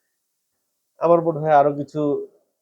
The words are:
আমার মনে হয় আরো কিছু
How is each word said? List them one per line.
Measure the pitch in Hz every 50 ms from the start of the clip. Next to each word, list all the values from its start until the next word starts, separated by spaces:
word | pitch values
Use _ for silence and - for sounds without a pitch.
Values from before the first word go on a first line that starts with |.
| _ _ _ _ _ _ _ _ _ _ _ _ _ _ _ _ _ _ _ _
আমার | - 165 170 170 165
মনে | 165 160 147
হয় | 156 156 151
আরো | 143 143 147 143
কিছু | 143 143 139 - 151 151 147 143 135 139 - _ _ _ _ _ _